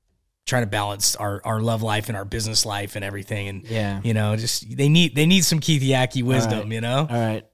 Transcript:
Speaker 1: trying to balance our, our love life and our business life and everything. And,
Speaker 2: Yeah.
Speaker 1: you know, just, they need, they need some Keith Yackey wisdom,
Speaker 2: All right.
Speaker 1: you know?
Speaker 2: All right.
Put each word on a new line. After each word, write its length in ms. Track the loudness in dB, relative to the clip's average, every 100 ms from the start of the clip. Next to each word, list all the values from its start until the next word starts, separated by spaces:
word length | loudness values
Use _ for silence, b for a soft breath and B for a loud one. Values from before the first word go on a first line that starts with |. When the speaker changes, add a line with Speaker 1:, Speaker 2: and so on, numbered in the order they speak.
| _ _ _ _ -2
Speaker 1:
trying 160 | 0
to 40 | 0
balance 460 | -2 -2 -2 -2 0
our, 240 | -4 -4
our 160 | -4 -2
love 220 | 0 0
life 240 | 0 -2 -2
and 80 | -6
our 80 |
business 420 | -6 -6 -2 -2 -2
life 300 | -4 -6 -8
and 80 |
everything. 460 | -8 -8 -6 -6 -6
And, 160 | -10 -6
Speaker 2:
Yeah. 300 | -4 -2 -2
Speaker 1:
you 120 | 0
know, 200 | 2 2 0
just, 400 | -2 -4 -6 0
they 100 | 4
need, 260 | 6 4
they 120 | 4 4
need 180 | 6
some 160 | 4 2
Keith 220 | 2 2
Yackey 400 | 4 2 2 0
wisdom, 300 | 2 2 2
Speaker 2:
All 100 | 0
right. 80 | -2
Speaker 1:
you 80 | -4
know? 260 | -2 0 0
Speaker 2:
All 100 | 0
right. 240 | 0 -2 -6